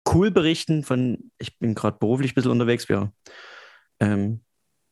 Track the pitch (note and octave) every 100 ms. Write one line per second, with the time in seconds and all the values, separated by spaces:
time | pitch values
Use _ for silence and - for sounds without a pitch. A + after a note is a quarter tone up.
0 | - E3 G#3 F#3 D#3+ E3 - D#3 C3+ B2+
1 | B2+ - - - - - A#2 G#2+ G#2+ -
2 | G#2+ B2+ C3+ C3+ B2 A#2+ A#2 A#2+ - G2+
3 | G2+ - - - - - - - _ -
4 | G#2 G2+ G2+ A2+ _ _ _ _ _